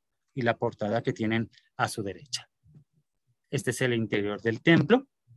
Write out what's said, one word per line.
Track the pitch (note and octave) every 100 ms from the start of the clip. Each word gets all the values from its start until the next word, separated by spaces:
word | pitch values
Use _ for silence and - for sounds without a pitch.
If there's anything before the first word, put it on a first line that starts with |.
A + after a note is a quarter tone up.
| _ _ _
Y | -
la | A#2 A2+
portada | A#2+ - G#2 A2+
que | B2
tienen | A#2+ A2 A2+ A2 - _ -
a | A#2
su | -
derecha. | G2+ F2 - - - _ _ - - _ _ _ _ _ _
Este | C#3+ A2
es | A#2+
el | C3
interior | A#2+ A2 G#2+ G2+ G#2
del | A2+ A2+
templo. | - E3 C#3 B3 C#4 _ _